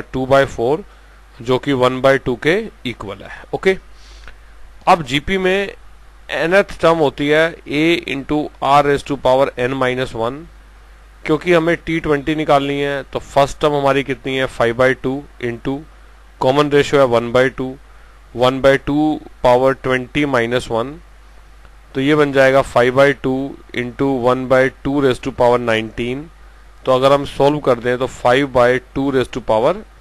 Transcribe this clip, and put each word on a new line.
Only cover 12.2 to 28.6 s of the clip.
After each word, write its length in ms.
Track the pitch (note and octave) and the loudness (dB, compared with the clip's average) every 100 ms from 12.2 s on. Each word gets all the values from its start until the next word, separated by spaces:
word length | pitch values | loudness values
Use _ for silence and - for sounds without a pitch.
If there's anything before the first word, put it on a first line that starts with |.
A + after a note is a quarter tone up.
| C3+ D#3 | -2 -4
निकालनी 440 | D#3 C#3+ C#3 C#3+ | 0 0 0 -4
है, 220 | C#3+ C#3 | -4 -6
तो 160 | C3 A#2+ | -8 -12
first 400 | - C#3+ C#3 - | -2 0 0 0
term 160 | D3+ D3 | -2 0
हमारी 280 | C#3 C#3 | 0 0
कितनी 320 | C3 C3 C3+ C3 | -2 -6 -6 -4
है, 100 | C3 | -4
five 280 | - A#2 A#2 | -2 -2 2
by 100 | C3 B2+ | 0 0
two 180 | C3 C#3 C#3+ - A#2+ | -4 -8 -10 -10 -10
into 300 | A#2 C3+ C#3 D#3+ - - - - - | -8 -8 -8 -12 -20 -20 -20 -20 -4
common 300 | C3 C#3 D3 | 0 2 4
ratio 300 | C#3+ C3+ C#3+ | 2 2 4
है 60 | C3 | 4
one 240 | A#2 A#2+ | 2 2
by 140 | B2 C3 - | 2 0 -2
two, 180 | B2+ C3+ - - - - - A#2 | -10 -12 -20 -20 -20 -20 -16 0
one 260 | B2+ C3 | 0 2
by 160 | C3+ C3+ - | 2 2 0
two 340 | D3 D#3 D3+ - - B2+ | 0 0 -2 -8 -2 2
power 280 | B2 C3 C3 C#3 | 4 2 0 -2
twenty 380 | B2+ B2 D3 D3 B2+ | -4 -2 -4 0 0
minus 340 | A#2 B2 B2 | 0 -2 -2
one, 220 | A2+ C3 D#3+ - - - - - - - - - C3+ | -4 -6 -10 -20 -20 -20 -20 -20 -20 -20 -20 -10 -4
तो 60 | |
ये 140 | C#3 D3+ | 0 2
बन 180 | C#3+ | 2
जाएगा 300 | C3+ C3 C3+ | 4 4 4
five 300 | C3+ B2 B2 B2+ | 2 2 2 4
by 100 | C#3+ C3+ C3 | 2 2 -2
two 140 | C3 C#3 - - - | -4 -6 -12 -12 -8
into 300 | B2 A#2 C#3 C3 B2 | -8 -4 -2 0 0
one 180 | B2+ B2+ | -2 2
by 100 | C3 C3 - C#3 | 2 2 -2 -4
two 160 | C#3+ C3+ | 0 0
raise 180 | A#2 C3+ | 0 -4
to 100 | A#2 | 0
power 180 | B2 A#2+ | 2 2
nineteen। 640 | A#2+ A2 A2 A2 A#2+ C3 E3 - - - - - - | 0 -2 -4 -6 -6 -8 -12 -20 -20 -20 -20 -10 -2
तो 100 | B2+ | 2
अगर 160 | C3+ | 4
हम 140 | C#3+ C3 | 2 0
solve 340 | - C#3 D3+ | 0 0 2
कर 200 | C3+ A#2+ | 0 0
दें 180 | A#2+ B2 | 0 -2
तो 100 | B2+ | -4
five 460 | - B2+ C3 C#3+ | -2 2 2 2
by 120 | B2+ | 2